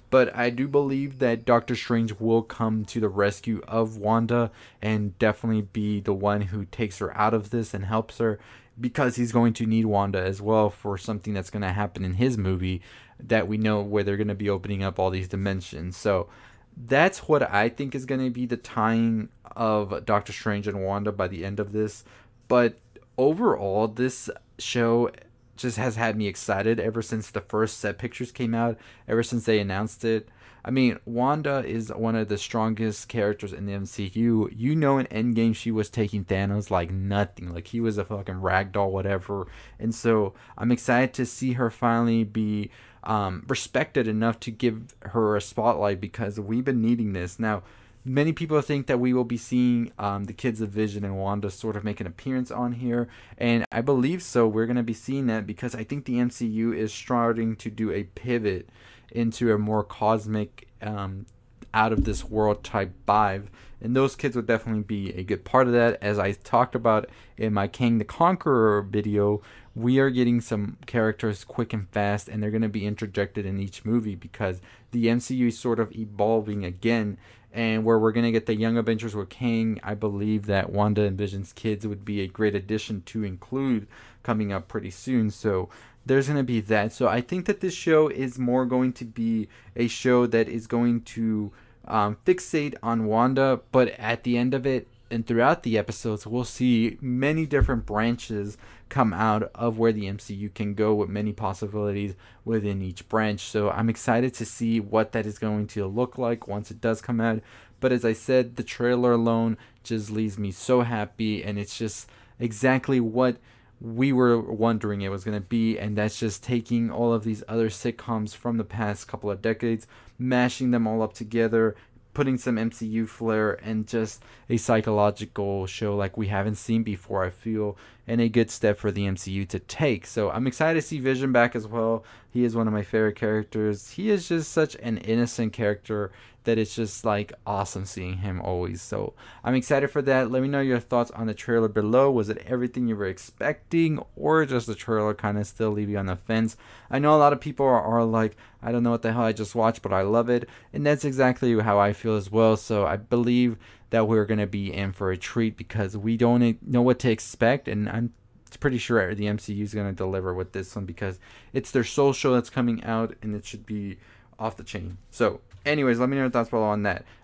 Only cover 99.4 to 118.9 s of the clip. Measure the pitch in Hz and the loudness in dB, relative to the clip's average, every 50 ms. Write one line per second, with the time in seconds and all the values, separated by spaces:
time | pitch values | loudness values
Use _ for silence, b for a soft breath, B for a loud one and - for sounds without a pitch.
99.4 | 107 - - - 120 120 110 113 113 113 110 107 101 95 101 101 - - 101 98 | 0 -4 -6 -4 -2 -2 0 2 2 2 2 0 -4 -6 -8 -8 -10 -12 -10 -8
100.4 | 104 98 - - 104 104 101 107 107 110 107 104 101 90 98 104 107 104 95 - | -10 -10 -6 -6 -6 -4 -2 0 2 4 4 2 2 -2 -2 -4 -2 -4 -4 -4
101.4 | 110 95 98 - 110 98 104 107 104 104 98 101 101 101 95 b b b b b | -4 -6 -4 -6 -8 -6 -4 -4 -2 -2 -2 -2 -4 -6 -8 b b b b b
102.4 | b 110 113 110 101 104 98 98 95 92 90 - - - 110 110 110 107 104 95 | b -2 -2 0 0 0 -2 -4 -4 -6 -8 -10 -8 -2 0 2 2 2 0 -4
103.4 | - - - 107 104 101 - 101 110 113 110 - - 123 113 120 127 131 - - | -6 -4 -2 0 0 0 0 0 0 0 0 0 0 0 2 2 2 0 -2 -6
104.4 | 117 - - - 117 113 113 113 101 104 110 110 110 - - 113 104 107 104 - | -10 -8 -6 -4 -2 0 0 0 0 2 2 2 2 2 0 -4 -4 -4 -6 -4
105.4 | 113 107 107 107 104 104 - 104 98 95 101 120 123 127 - 131 123 117 117 113 | -4 -2 -2 -2 -2 -4 -4 -4 -4 -4 -2 -2 -2 -2 -2 -4 -2 -2 -2 -4
106.4 | - 107 101 104 101 - 107 - - 113 110 - - - 120 113 113 113 110 107 | -6 -8 -8 -8 -8 -10 -10 -4 -2 -2 -2 -2 -2 -4 -2 0 0 0 0 -2
107.4 | B B B B B B B B 131 127 127 120 120 113 110 - - - 127 127 | B B B B B B B B 0 2 2 2 2 0 0 0 0 2 2 2
108.4 | 120 120 120 - 113 - - - 120 123 123 123 123 123 120 117 117 117 117 113 | 2 2 -2 -8 -8 -8 -4 -2 0 2 2 4 4 4 4 4 4 4 2 2
109.4 | 113 113 110 B B B B B - - 117 110 101 107 107 110 110 107 95 101 | 2 0 -2 B B B B B -8 -4 -4 -4 -4 -4 -4 -2 -2 -2 -4 -4
110.4 | 101 98 92 - - - 127 123 120 117 120 107 104 - - - 110 107 107 87 | -6 -6 -6 -4 0 2 4 4 4 2 0 -2 -4 -4 -4 -4 -2 -2 -2 -2
111.4 | 76 101 101 101 101 - - - 117 107 - - - b b b b b b b | -4 -6 -4 -6 -6 -8 -8 -6 -6 -6 -6 -10 -14 b b b b b b b
112.4 | 123 113 107 104 131 131 131 131 - - 135 127 117 110 110 123 127 127 117 - | -6 -6 -4 0 2 2 2 2 2 2 2 2 2 2 2 2 2 2 0 -2
113.4 | b b b b b b b b 117 113 113 120 131 139 131 123 127 120 120 117 | b b b b b b b b -12 -6 -2 0 2 2 4 4 6 6 4 4
114.4 | - - 113 104 113 117 110 104 - 104 101 98 98 98 101 95 92 107 107 104 | 2 -2 -2 2 2 2 2 2 0 -2 -2 -2 -4 -4 -4 -6 -4 -4 -4 -4
115.4 | 98 - 120 113 113 113 107 - 101 107 104 107 107 107 - - 117 107 98 - | -4 -2 0 2 2 2 0 -2 -2 -4 -2 0 0 -2 -2 -2 -4 -4 -4 -6
116.4 | - - 123 117 117 - 123 117 117 113 - 113 120 117 117 110 107 113 107 104 | -4 -2 -2 -2 0 0 0 0 0 0 0 0 2 2 2 0 0 -2 -4 -4
117.4 | - - 110 117 113 107 - - - 120 113 - - 120 113 110 107 104 - - | -6 -4 0 0 0 0 -2 -4 -4 -4 -4 -6 -6 -4 -4 -2 -4 -6 -8 -6
118.4 | - 120 117 113 104 - 95 113 110 104 | -4 -2 -2 -2 -2 -4 -4 -4 -2 -2